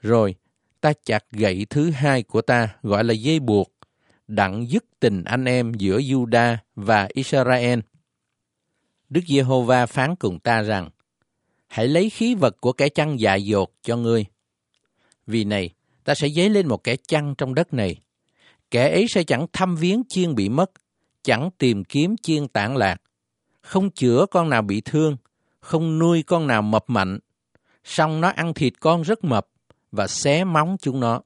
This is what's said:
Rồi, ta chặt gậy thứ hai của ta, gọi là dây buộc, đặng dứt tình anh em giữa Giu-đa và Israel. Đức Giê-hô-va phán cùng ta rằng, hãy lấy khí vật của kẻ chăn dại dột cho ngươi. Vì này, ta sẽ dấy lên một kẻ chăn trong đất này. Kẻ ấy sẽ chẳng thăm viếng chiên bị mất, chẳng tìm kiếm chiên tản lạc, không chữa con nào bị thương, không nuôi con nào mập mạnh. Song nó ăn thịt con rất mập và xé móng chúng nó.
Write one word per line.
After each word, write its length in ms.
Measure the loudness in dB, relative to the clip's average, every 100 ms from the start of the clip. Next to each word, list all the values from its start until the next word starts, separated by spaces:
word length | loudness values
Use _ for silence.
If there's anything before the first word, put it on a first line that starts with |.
Rồi, 340 | 2 2 2 -2 _ _ _ _
ta 120 | 0 0 -2
chặt 180 | -4 _
gậy 340 | -2 -2 -2 -4
thứ 220 | -2 -2
hai 320 | 0 0 0
của 180 | 0 -4
ta, 340 | 0 0 0 -4
gọi 200 | -2 0
là 100 | 0
dây 260 | 0 0 -2
buộc, 340 | 2 0 0 _ _ _ _ _ _
đặng 420 | -2 -2 -2 -4
dứt 160 | -4 -4 _
tình 240 | 0 0
anh 220 | -2 -2 0
em 280 | 0 0
giữa 260 | -2 0 0
Giu-đa 580 | 0 -2 2 2 2 0 _ -10
và 320 | 0 2 2
Israel. 680 | -4 -2 0 2 2 2 0 -2 _ _ _ _ _ _ _ _ _ _ _ _
Đức 120 | -4 0
Giê-hô-va 580 | 2 4 2 4 4 2
phán 300 | 0 -2 0
cùng 240 | -4 -4
ta 220 | 0 0
rằng, 280 | 0 -4 -6 _ _ _ _ _ _ _ _
hãy 200 | -2 0
lấy 220 | 2 0
khí 260 | -2 -2 2
vật 220 | 0 0
của 120 | -4
kẻ 160 | 0 -2
chăn 300 | 0 -2 0
dại 260 | 0 0 0
dột 260 | 0 -2 _
cho 160 | -6 -4
ngươi. 280 | 0 0 -2 _ _ _ _ _ _ _ _ _ -6
Vì 160 | -4
này, 260 | -2 -2 -4 _ _ _
ta 120 | -6 -2
sẽ 140 | -2
dấy 200 | 0 2
lên 180 | 2 0
một 160 | -2
kẻ 120 | -2 -6
chăn 400 | -2 -2 -2 -6
trong 200 | -4 -2
đất 180 | -2
này. 220 | -2 -4 -4 _ _ _ _ _ _ _
Kẻ 180 | 2 2
ấy 160 | 2 0
sẽ 160 | 0
chẳng 220 | 0 0 -2
thăm 220 | -2 -2 0
viếng 280 | 0 0 -2
chiên 260 | -2 -2 0
bị 140 | 0
mất, 220 | 0 -2 _ _ _ _ _
chẳng 260 | -2 0 -2 0
tìm 260 | 0 0
kiếm 320 | -2 -2 -2 -2
chiên 300 | -2 -4 -2
tản 280 | -4 -2 0
lạc, 260 | 0 -2 _ _ _ _ _ _
không 280 | -4 -2 -2
chữa 360 | 0 2 2 2
con 180 | 0 2
nào 120 | 0
bị 200 | 0 -4
thương, 360 | -2 0 0 -2 _ _ _ _
không 400 | -4 -2 0 0
nuôi 240 | 2 2
con 240 | 2 -2 2
nào 140 | 0
mập 220 | 2 0 0
mạnh. 320 | -2 -2 -4 _ _ _ _ _ _
Song 380 | -12 -2 0 0
nó 80 | -2
ăn 240 | -2 -6
thịt 200 | -2 -4 0
con 220 | 0 0
rất 220 | 0 -2
mập 240 | 0 -2 -2 _ _ _ _
và 160 | -6 -4
xé 360 | -2 0 0
móng 340 | 2 0 0 -2
chúng 180 | -4 -2
nó. 220 | -2 -2